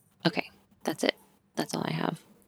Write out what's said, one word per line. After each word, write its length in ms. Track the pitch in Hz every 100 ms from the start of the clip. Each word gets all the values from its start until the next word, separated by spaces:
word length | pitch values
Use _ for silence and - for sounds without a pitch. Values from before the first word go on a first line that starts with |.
| _ _ 170
okay, 240 | - - - _ -
that's 200 | - -
it. 100 | - - - _ _ -
That's 180 | -
all 100 | - -
I 60 |
have. 280 | 160 - 165 - -